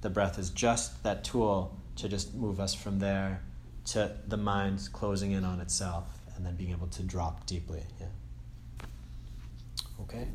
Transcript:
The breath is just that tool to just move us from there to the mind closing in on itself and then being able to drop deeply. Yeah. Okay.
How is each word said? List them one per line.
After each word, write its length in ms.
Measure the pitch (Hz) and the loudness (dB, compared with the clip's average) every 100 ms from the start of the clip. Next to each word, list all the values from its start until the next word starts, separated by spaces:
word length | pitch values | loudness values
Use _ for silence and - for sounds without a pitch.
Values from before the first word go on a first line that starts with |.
The 100 | 107 | 2
breath 260 | 95 98 87 | 4 4 4
is 120 | 92 | -2
just 520 | - 120 113 - - | 4 6 6 2 -2
that 180 | 110 98 | 0 0
tool 540 | - 123 110 98 90 - - | 0 4 6 6 2 -4 -10
to 140 | - 107 | -4 -2
just 260 | 98 - | 0 -2
move 240 | - 110 98 | -2 0 2
us 160 | 98 | 2
from 240 | - - 98 | 0 0 4
there 440 | 98 98 95 95 - - - - | 4 4 2 0 -4 -10 -10 -10
to 320 | - 110 104 - - | -2 2 2 0 -2
the 100 | 104 | 2
mind 520 | 104 101 98 98 - | 4 4 4 2 -2
closing 380 | - 104 98 98 | -2 2 2 4
in 140 | 98 | 2
on 160 | 92 90 | 2 0
itself 460 | 85 - 92 85 87 - - | 0 0 2 -2 -4 -8 -10
and 100 | - | -6
then 120 | 90 87 | -4 -2
being 160 | 90 | -2
able 160 | 87 85 | 0 -2
to 160 | - | -2
drop 420 | 95 90 82 80 - | -2 0 0 -2 -2
deeply. 380 | 90 80 78 76 - | -4 -2 -6 -6 -8
Yeah. 60 | 92 - - - - - - - - - - - - - - - - - - - | -8 -6 -8 -10 -10 -12 -10 -8 -8 -10 -10 -10 -10 -10 -10 -10 -10 -8 -8 -6
Okay. 260 | - 117 - | -6 -4 -2